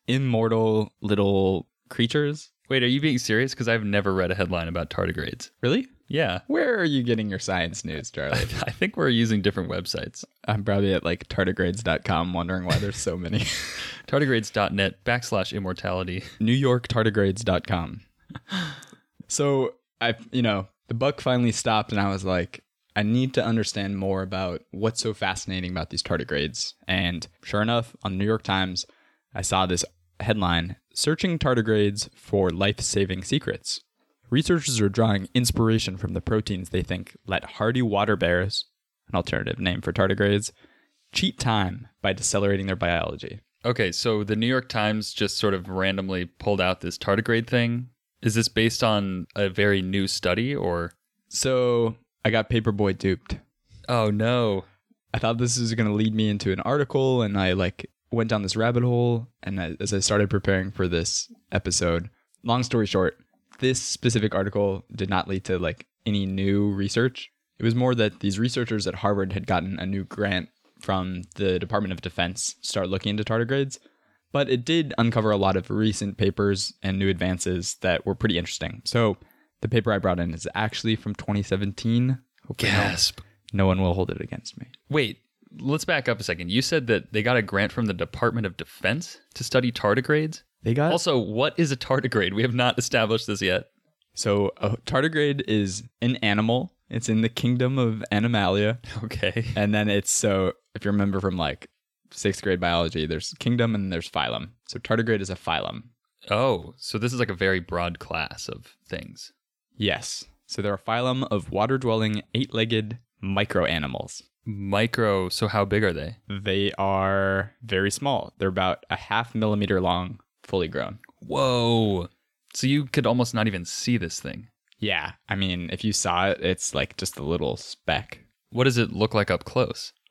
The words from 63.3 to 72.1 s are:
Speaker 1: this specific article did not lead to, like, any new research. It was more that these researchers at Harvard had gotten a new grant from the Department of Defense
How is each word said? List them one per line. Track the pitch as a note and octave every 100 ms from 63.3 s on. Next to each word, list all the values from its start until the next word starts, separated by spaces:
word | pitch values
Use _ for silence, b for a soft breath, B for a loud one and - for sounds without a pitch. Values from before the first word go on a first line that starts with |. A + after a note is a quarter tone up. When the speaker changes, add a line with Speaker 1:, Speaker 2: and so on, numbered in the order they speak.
| _ _ -
Speaker 1:
this | B2+ B2+
specific | - - B2 A2+ G#2
article | F#2+ G2 G#2 G2+ F#2+ - -
did | F#2
not | F#2+ F2+
lead | F#2+ -
to, | F2+
like, | E2+ - - _ A2
any | G#2 F#2+
new | F#2+ G2 G2+ G#2
research. | G2 G2+ A#2 B2+ - - _ _ -
It | A2+
was | A#2
more | B2+
that | A#2+ G#2+ -
these | G2+ G2
researchers | B2 B2 A#2 A2 G2
at | -
Harvard | G2+ G2+ F#2+
had | F#2+ F2+
gotten | F2+ F#2 F#2+
a | F#2
new | G2 F#2
grant | - G2+ F#2 D#2+ _ _ _
from | - F#2+ F#2 F2+ F2+ -
the | G2 F2+
Department | F2 G#2 G2
of | F2
Defense | F2+